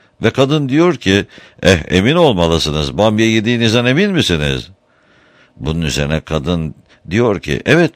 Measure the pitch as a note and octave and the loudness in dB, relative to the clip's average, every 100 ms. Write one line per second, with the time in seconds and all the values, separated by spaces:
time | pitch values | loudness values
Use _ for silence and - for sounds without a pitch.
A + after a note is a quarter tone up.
0 | _ - G#2 A#2+ C3 D3+ C#3 C#3 F3 C#3 | _ -4 -2 0 0 0 0 0 0 0
1 | - G2 - - - _ - F#2 - F2+ | 0 0 0 -10 -20 _ 2 2 2 0
2 | G#2 E3 E3 G2 E2+ E2 D#2 D2+ C#2+ C2+ | 2 4 2 2 2 0 -2 -4 -4 0
3 | G#2+ A2 A2+ A2+ G#2+ A#2+ A2+ A#2 B2 C3+ | 0 2 2 2 0 0 0 0 0 0
4 | G3+ F3+ G#2+ E2+ D2 C2 A#1 F#2+ _ _ | 0 0 0 0 -2 -4 -8 -18 _ _
5 | _ _ _ _ _ - B1+ D#2+ D#2+ C2+ | _ _ _ _ _ -12 -6 -4 -4 -4
6 | C#2+ D#2 - D#2 C#2+ E2+ D#2+ - _ _ | -4 -4 -4 -6 -4 -4 -6 -10 _ _
7 | - F#2 A#2+ F#2+ - C#2+ - D3+ E3+ | -6 -2 0 -2 -4 -4 0 2 2